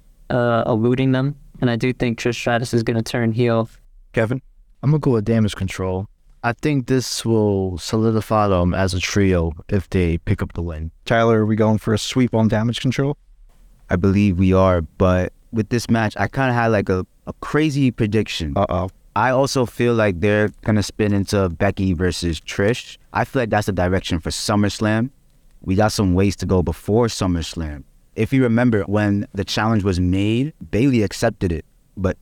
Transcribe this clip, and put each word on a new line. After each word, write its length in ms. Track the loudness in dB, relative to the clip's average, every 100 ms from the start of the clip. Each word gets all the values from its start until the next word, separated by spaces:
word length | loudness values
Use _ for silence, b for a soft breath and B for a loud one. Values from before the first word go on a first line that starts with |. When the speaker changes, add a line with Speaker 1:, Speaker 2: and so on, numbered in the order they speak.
| -20 _ -4
Speaker 1:
uh, 340 | -2 0 0 0
eluding 460 | 0 0 0 0
them. 240 | 0 -2 -6 -14 -4
And 80 | -2
I 80 | 0
do 160 | -2
think 260 | -2 -2 -2
Trish 160 | -4 -2
Stratus 380 | -2 -2 0
is 100 | -2
gonna 180 | 0 -2
turn 300 | -2 -2 0
heel. 380 | 0 0 0 -2 -8 -20 -20 -6
Speaker 2:
Kevin? 300 | -2 -2 -2 -8 -20 -20 _
Speaker 3:
I'm 80 | 0
gonna 80 | 2
go 120 | 2
with 120 | 0
Damage 320 | 2 2 0 -2
Control. 540 | -8 -6 -4 -4 -6 _ -20 -8
I 80 | -6
think 360 | -2 -2 -2 0
this 380 | 0 -2 -4 0
will 520 | 2 2 0 -2 -4
solidify 720 | -4 0 2 0 0 0 2
them 240 | 2 2
as 200 | 2 0
a 60 | -2
trio 540 | -2 0 2 2 0 -6 -4
if 200 | -4 -2
they 280 | 0 0 0
pick 260 | -2 -4
up 80 | -4
the 100 | -8
win. 300 | -8 -8 -10 -10 -2
Speaker 2:
Tyler, 340 | 2 4 4
are 60 | 2
we 100 | 2
going 220 | 2 2
for 160 | 0
a 40 | -2
sweep 380 | 0 0 2 2
on 140 | 2
Damage 320 | 2 -2 -2
Control? 360 | -2 0 -2 -4 _ -20 -20 -20 -20 _ -6
Speaker 4:
I 60 | 0
believe 420 | 2 4 4 4
we 140 | 4
are, 280 | 4 4 2
but 500 | -2 0 2 2 0 -6 _
with 160 | -6 -2
this 200 | -2 0
match, 240 | 0 0 -2
I 100 | -4
kinda 240 | -2 0
had, 160 | 2 2
like, 220 | 2 0
a, 160 | -2 -4 _ -16
a 80 | -14
crazy 500 | -4 0 0 2 0
prediction. 640 | 0 0 0 -2 -4 -4 -2
Speaker 2:
Uh-oh. 320 | 0 -2 -4 -8 -8 -2
Speaker 4:
I 140 | 0
also 360 | 2 0 0 -2
feel 280 | 0 0
like 260 | 2 2 2
they're 300 | 0 2 0 -2 -2
gonna 180 | 0
spin 300 | 0 -2 0
into 340 | 0 0 0 0
Becky 460 | 0 -2 0 -2
versus 480 | 0 -2 -2 -4 -6
Trish. 560 | -6 -2 0 -2 -6 -20 _
I 100 | -6
feel 200 | -2 -2
like 60 | 0
that's 180 | 0 0
the 40 |
direction 480 | 0 0 0 -2 -4
for 100 | -4
SummerSlam. 800 | -6 -2 0 0 0 -2 0 -2 -8 _ _ _ -12
We 140 | -2 2
got 180 | 2
some 220 | 2 2 2
ways 200 | 2 0
to 100 | 0
go 160 | 0
before 460 | 0 -4 0 2 2
SummerSlam. 800 | 0 -2 -2 -4 -8 -10 -10 -16 _ _ -6
If 160 | 0
you 120 | 2
remember, 400 | 2 2 2 2
when 440 | 0 0 2 0 -2
the 100 | -6
challenge 400 | -4 -2 0 2
was 160 | 0 0
made, 540 | 0 0 0 0 -2 -8 -4
Bayley 320 | 0 2 2
accepted 480 | 0 -2 -4 -2 -4
it, 140 | -4 -8 _ _ -6
but 180 | -4 -2